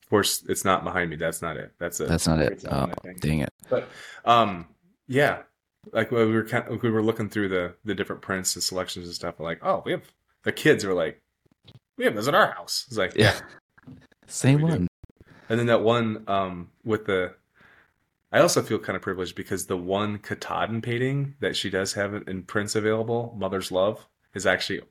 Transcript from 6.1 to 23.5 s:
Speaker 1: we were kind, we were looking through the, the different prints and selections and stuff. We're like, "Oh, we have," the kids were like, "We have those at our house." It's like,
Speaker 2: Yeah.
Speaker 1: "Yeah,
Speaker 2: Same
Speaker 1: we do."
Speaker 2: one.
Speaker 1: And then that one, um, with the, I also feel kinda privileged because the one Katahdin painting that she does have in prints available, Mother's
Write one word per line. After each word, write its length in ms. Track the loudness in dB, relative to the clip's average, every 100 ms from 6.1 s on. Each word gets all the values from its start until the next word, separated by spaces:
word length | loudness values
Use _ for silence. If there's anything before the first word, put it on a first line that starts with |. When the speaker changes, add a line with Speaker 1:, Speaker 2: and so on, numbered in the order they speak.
Speaker 1:
we 120 | 4 4
were 180 | 4
kind, 380 | 2 -2 -2 -2
we 80 | 0
were 120 | 2
looking 280 | 2 0 -2
through 180 | -2 0
the, 260 | 0 -2 -6
the 100 | -6
different 260 | -4 -4 -6
prints 360 | -4 -2 -2 -4
and 60 |
selections 440 | -4 -4 -6 -8 -10
and 80 |
stuff. 220 | -8 -8 -6
We're 80 | -6
like, 140 | -4
"Oh, 200 | -2 -2 -2
we 60 |
have," 100 | -6 -8 _ _ _
the 100 | -4
kids 320 | 2 4 4
were 100 | 2
like, 260 | 0 0 -4 _ _ _ _ _ -20 _ -2
"We 80 |
have 100 | -2
those 140 | 0 2
at 60 |
our 160 | 4 4
house." 320 | 0 -6 -6 -4
It's 100 | -2
like, 160 | 0
Speaker 2:
Yeah. 240 | 4 4 4 -4 -20 _ _ -20
Speaker 1:
"Yeah, 80 | -20 -20 _ -14
Speaker 2:
Same 360 | 0 4 4
Speaker 1:
we 80 | 4
do." 80 | 0
Speaker 2:
one. 100 | -2 -4 -18 _ _ -18 -2
Speaker 1:
And 120 | 0
then 60 | 4
that 160 | 4
one, 420 | 4 2 0 -4 -2
um, 440 | -2 -2 -6 -12 _
with 220 | -2 -2 0
the, 300 | 0 -2 -8 _ _ -20 _ _ _ _ _ _
I 80 | 4
also 220 | 4 2
feel 180 | 0 -2
kinda 180 | -2 -6
privileged 380 | -6 -6 -6 -8
because 300 | -6 -6 -4
the 100 | -4
one 420 | -2 0 0 -4
Katahdin 640 | -8 -8 -6 -4 -2 -4
painting 520 | -4 -2 -2 -2 -4 -4
that 160 | -4 -2
she 140 | -2
does 220 | -2 -2
have 200 | -2 -4 -4 -8
in 160 | -10
prints 320 | -6 -4 -2
available, 640 | 0 0 0 0 -2 -4 -6
Mother's 320 | -4